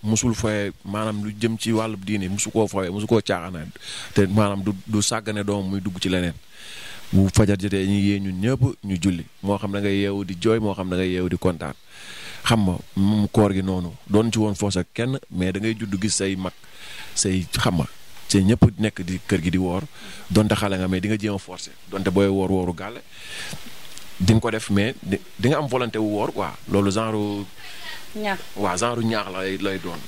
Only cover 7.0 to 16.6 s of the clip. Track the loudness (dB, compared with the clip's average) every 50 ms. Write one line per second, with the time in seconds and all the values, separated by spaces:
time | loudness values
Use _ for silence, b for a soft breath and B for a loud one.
7 | B B 4 4 4 6 6 6 6 6 4 2 2 0 0 2 2 4 4 4
8 | 4 4 4 2 0 -2 -4 0 0 0 2 2 2 0 0 -4 -4 -4 -4 2
9 | 2 2 0 0 -4 -10 -16 -8 -2 -2 -2 0 -2 -4 -4 -2 0 0 0 0
10 | 0 0 -2 -4 -4 -6 -8 0 2 2 4 4 2 0 -2 -2 -2 -2 0 0
11 | 0 0 0 0 0 0 -2 2 0 0 0 0 -6 -8 -8 -10 -16 B B B
12 | B B B B B B B B B 2 4 4 4 4 2 0 -4 -6 0 2
13 | 4 4 4 4 2 4 6 6 6 6 4 2 0 0 -2 -2 -2 -6 -8 -12
14 | -8 2 4 4 4 4 2 2 2 2 2 0 0 0 0 0 -2 -2 -4 -4
15 | -2 -2 -2 -4 -6 -8 -4 -2 0 0 0 0 0 -2 -2 -2 -4 -4 -4 -2
16 | 0 0 0 0 0 -2 -2 -2 -4 -6 -8 -10